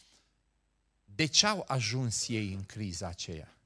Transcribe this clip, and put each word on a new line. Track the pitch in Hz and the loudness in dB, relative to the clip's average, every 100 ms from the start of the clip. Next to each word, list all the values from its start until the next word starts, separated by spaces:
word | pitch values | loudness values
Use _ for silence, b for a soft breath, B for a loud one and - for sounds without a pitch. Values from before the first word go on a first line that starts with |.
| b b b b _ _ _ _ _ _ | b b b b _ _ _ _ _ _
De | - 104 156 | -8 0 4
ce | - 208 | 6 6
au | 196 - | 4 0
ajuns | 131 107 127 120 - - | 0 0 0 0 -2 -2
ei | 110 101 | -2 -2
în | 98 | -4
criza | 95 107 104 85 92 | -8 -6 -6 -4 -6
aceea? | 87 - 80 - - | -6 -8 -8 -10 -18